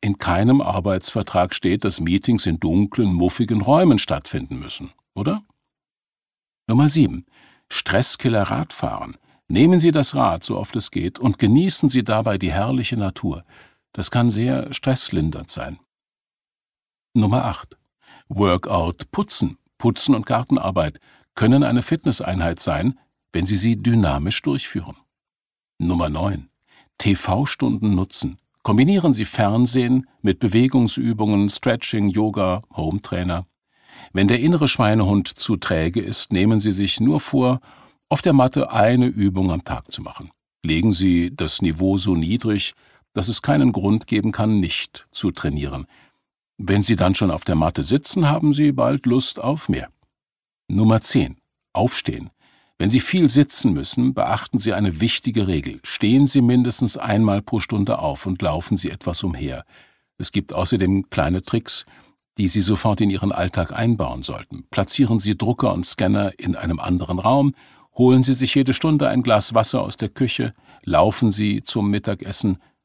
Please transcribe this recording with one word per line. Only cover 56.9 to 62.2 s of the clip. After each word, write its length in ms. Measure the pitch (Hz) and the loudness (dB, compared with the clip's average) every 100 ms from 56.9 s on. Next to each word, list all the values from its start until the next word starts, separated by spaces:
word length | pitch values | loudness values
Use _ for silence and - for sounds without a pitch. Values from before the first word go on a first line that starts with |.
| - | -2
einmal 460 | - 104 107 101 | -2 2 2 2
pro 160 | - 110 | -2 -4
Stunde 400 | - 107 98 - | -2 -2 -2 -2
auf 260 | 80 69 | -4 -6
und 160 | 95 92 | -6 -4
laufen 360 | 90 78 - 98 | -2 -4 -2 -4
Sie 120 | 87 | -4
etwas 360 | - - 98 | -8 -6 -4
umher. 400 | 95 85 69 65 - _ _ _ _ - | -4 -6 -8 -10 -14 _ _ _ _ -12
Es 140 | - | -8
gibt 220 | 101 - | -6 -6
außerdem 580 | - 92 107 95 98 - | -4 -2 0 0 0 -2
kleine 320 | - 73 87 | -2 -2 -2
Tricks, 440 | - 117 - - - - _ _ | -2 -6 -4 -8 -10 -20 _ _